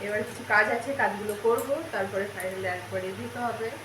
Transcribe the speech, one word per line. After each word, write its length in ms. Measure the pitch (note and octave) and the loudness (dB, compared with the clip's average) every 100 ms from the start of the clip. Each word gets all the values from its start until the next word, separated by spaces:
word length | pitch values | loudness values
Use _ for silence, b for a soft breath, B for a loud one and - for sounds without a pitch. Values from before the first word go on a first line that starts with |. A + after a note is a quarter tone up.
| G3+ | 0
এবার 160 | G#3+ A#3+ | 0 -2
কিছু 160 | - A3+ | -6 4
কাজ 120 | G#3 G#3+ A#3 | 6 6 2
আছে, 140 | C4 C#4 | 0 2
কাজগুলো 320 | G#3 G3+ G#3 G3+ A#3 | 2 2 -4 2 4
করবো, 280 | A#3 B3 D4 E4 | 4 2 -2 -2
তারপরে 320 | G#3+ G3 G3 G3+ | -2 -2 -2 -2
finally 340 | F#3+ F#3 F#3+ F#3 F3+ | -2 -4 -2 -2 -2
একবার 240 | F3+ F#3+ F#3 | -4 -4 -4
রেডি 180 | F#3+ A#3+ | -6 -6
হতে 120 | A#3+ A#3+ | -4 -2
হবে। 200 | A3 A3+ C#4+ | -2 -4 -6